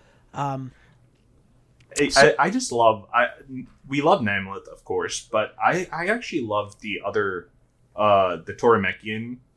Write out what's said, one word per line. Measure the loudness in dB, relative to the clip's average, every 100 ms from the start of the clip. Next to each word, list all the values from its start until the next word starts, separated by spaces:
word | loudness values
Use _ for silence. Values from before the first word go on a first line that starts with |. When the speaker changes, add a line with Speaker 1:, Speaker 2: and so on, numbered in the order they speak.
| _ _ _ -8
Speaker 1:
Um, | -6 -6 -10 -16 _ _ _ _ _ _ _ _ _ _ _ -4
Speaker 2:
I, | 2
Speaker 1:
so | 6 6 6
Speaker 2:
I, | 0
I |
just | 0 -2
love, | 4 4 4 0
I, | 0 0 -2 -16 -16 -16 _ -8
we | 0
love | 2 2
Namleth, | 0 -2 -6 -12 -14
of | -16 -8
course, | -4 -4 -8 -4
but | -4 -4 -2
I, | 0 0 -4
I | -6 -4
actually | -4 -4 -6
love | -2 -4 -4 -10
the | -10 -8
other, | -4 -2 -2 -6 -10 _ _ _ _ 0
uh, | 4 4 2 -2 -10
the |
Toromekian | 0 4 4 2 -6 -8 -10 -10 -14 _